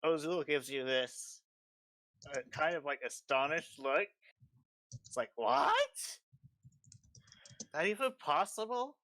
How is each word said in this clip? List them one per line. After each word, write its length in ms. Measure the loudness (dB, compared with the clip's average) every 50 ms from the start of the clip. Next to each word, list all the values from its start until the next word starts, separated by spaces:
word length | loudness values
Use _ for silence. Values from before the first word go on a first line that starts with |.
| 4
Ozul 420 | 2 2 2 2 0 -2 -2 0
gives 240 | 2 0 0 0 -2
you 140 | -4 -4 0
this, 560 | 2 4 2 2 0 -4 -12 -14 -14 -14 -18 _ _ _ _ _ _ _ _ _ _ _ _ _ _ _ _ -16 -8
uh, 80 | -6 -6 -6 -6
kind 240 | -2 0 0 0 0
of, 100 | -2 -2
like, 160 | -4 -4 -4 -4
astonished 720 | -8 -8 -8 -4 _ 2 2 4 2 0 -2 -4 -6 -16 -6
look. 280 | -2 2 2 2 2 0 _ _ _ -20 -20 _ -20 -20 _ _ _ _ _ _ _ _ -20 -20 _
It's 120 | -10 -4
like, 140 | -4 -4 -4 _
What? 380 | -2 2 4 4 4 4 4 4 4 2 0 _
Is 1700 | -10 -10 -10 -10 -14 _ _ _ -20 _ -20 _ _ _ -20 _ _ _ -20 -20 -20 _ -20 _ -20 _ _ -20 _ _ -20 -16 _ -16 -8 _
that 120 | 0 0
even 240 | 0 2 2 0 -2 -2 _
possible? 760 | -2 0 2 2 2 0 -2 -6 -6 -4 -2 -2 -2 -4 -6 _